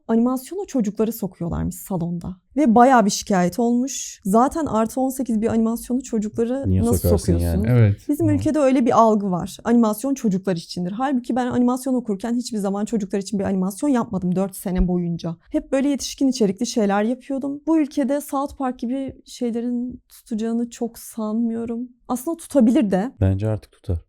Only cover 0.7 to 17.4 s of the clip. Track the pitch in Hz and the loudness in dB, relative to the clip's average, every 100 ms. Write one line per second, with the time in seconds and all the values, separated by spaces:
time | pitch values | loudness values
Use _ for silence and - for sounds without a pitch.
0.7 | 269 208 196 220 220 185 - 170 160 170 | -2 0 0 -2 -2 -8 -6 -6 -4 -4
1.7 | 180 - 185 170 175 170 185 _ 262 302 | -6 -6 -4 -4 -6 -8 -12 _ 0 4
2.7 | 220 247 247 202 - - 190 175 208 233 | 6 8 6 4 0 0 2 2 0 0
3.7 | 240 269 - - - 190 220 269 330 285 | 0 -2 -6 -12 -10 0 4 4 0 -2
4.7 | 220 220 262 262 262 254 220 220 226 226 | 0 0 -2 -4 -2 -4 -2 0 0 0
5.7 | 240 - 254 277 226 208 220 233 262 269 | -2 -4 -6 -2 -4 -2 -2 -2 -2 0
6.7 | 92 233 190 92 - - 85 85 85 110 | 2 2 2 2 2 2 0 2 0 2
7.7 | 123 104 101 - 294 320 294 311 302 262 | 6 4 2 -2 0 2 2 2 2 4
8.7 | 262 247 - 226 214 196 175 185 - - | 4 4 6 6 4 0 -2 -4 -6 2
9.7 | 240 220 214 277 277 226 185 190 175 - | 4 4 0 -4 -2 0 0 0 -4 -4
10.7 | - 180 208 269 262 247 240 247 240 247 | -8 -6 -4 -2 -2 -2 -2 0 2 2
11.7 | 254 269 254 247 196 226 240 233 214 196 | 2 0 -2 -2 -4 -2 -4 -2 -2 -2
12.7 | 202 214 226 196 202 196 196 190 196 185 | -2 -2 -2 -2 -4 -2 -4 -2 -2 -2
13.7 | 202 294 247 - 185 180 180 196 190 190 | -2 0 0 0 -2 -2 0 -2 -4 -4
14.7 | 185 180 180 175 165 170 170 _ 302 302 | 0 2 0 -2 -4 -8 -10 _ -6 -2
15.7 | 269 277 277 - - 269 247 202 196 233 | 0 0 0 -4 -2 0 2 0 0 -4
16.7 | 247 202 196 220 254 - 269 | 0 2 2 0 -4 -6 -6